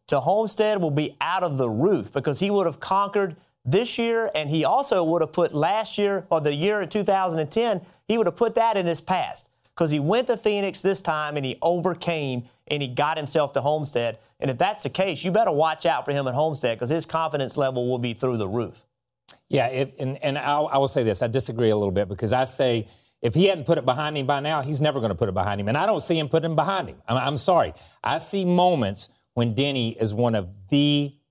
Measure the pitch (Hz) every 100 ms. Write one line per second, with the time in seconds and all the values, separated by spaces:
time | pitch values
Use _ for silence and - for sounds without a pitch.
0 | - 143 131 202 220 - 214 208 165 147
1 | 151 - 151 185 180 135 123 110 175 170
2 | 101 143 151 135 196 202 170 139 - 190
3 | 202 202 190 156 _ _ - 180 240 -
4 | 233 226 220 160 147 160 147 233 277 190
5 | 165 170 156 - 165 147 160 214 214 -
6 | 202 196 185 160 147 143 185 214 170 214
7 | 202 190 185 160 151 220 233 185 - _
8 | - 226 196 170 226 226 226 208 175 160
9 | - 185 117 - - _ _ - 160 151
10 | 143 226 254 233 214 202 196 - 190 190
11 | 185 156 151 147 135 - 165 175 180 170
12 | - 165 139 123 120 _ - 147 139 123
13 | 147 160 143 160 143 139 135 156 143 120
14 | 117 107 _ _ 131 120 185 214 135 -
15 | 190 151 180 196 220 147 160 156 165 143
16 | 120 139 135 127 156 139 123 113 120 165
17 | 156 165 160 151 131 - 135 127 123 127
18 | 120 113 131 117 98 113 101 - _ _
19 | _ _ - - _ 139 120 131 135 -
20 | 131 135 147 139 131 147 151 139 135 143
21 | 113 98 120 127 - 117 117 104 101 95
22 | 98 98 110 123 131 - 131 117 107 -
23 | _ _ 120 151 190 180 131 160 127 127
24 | 151 151 135 143 147 156 139 147 151 135
25 | 113 90 110 95 95 101 101 139 196 208
26 | - 165 147 160 160 156 156 190 147 67
27 | - 127 131 147 - 175 90 - - _
28 | - 151 - 202 180 180 180 165 101 107
29 | - _ _ - 120 110 143 135 113 -
30 | 110 107 120 110 92 98 - 143 147 147
31 | 143 - _